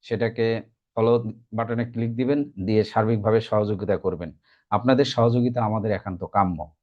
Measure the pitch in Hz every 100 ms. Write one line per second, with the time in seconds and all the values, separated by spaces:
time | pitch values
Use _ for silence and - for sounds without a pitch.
0 | - 110 117 117 113 113 - _ _ -
1 | 113 120 117 - _ 110 113 117 120 120
2 | 113 113 127 143 143 - 95 110 104 -
3 | 110 113 104 113 110 107 104 90 95 92
4 | 95 90 82 - _ _ _ 104 123 127
5 | 139 - 117 120 120 117 110 107 107 98
6 | 98 90 92 104 95 82 78 _